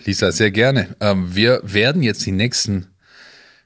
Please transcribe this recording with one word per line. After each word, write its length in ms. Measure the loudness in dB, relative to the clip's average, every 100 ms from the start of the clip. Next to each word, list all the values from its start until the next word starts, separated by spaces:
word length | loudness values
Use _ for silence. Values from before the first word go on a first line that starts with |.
Lisa, 280 | -4 0 0
sehr 180 | 2 0
gerne. 460 | 2 2 2 -2 -2
Ähm, 340 | 0 0 -2
wir 260 | 0 2 2
werden 400 | 0 0 2 2
jetzt 220 | 0 -2 -4
die 60 |
nächsten 540 | -2 -2 -2 -2 -4 -6 _ _ -20 -20 -20 -20 _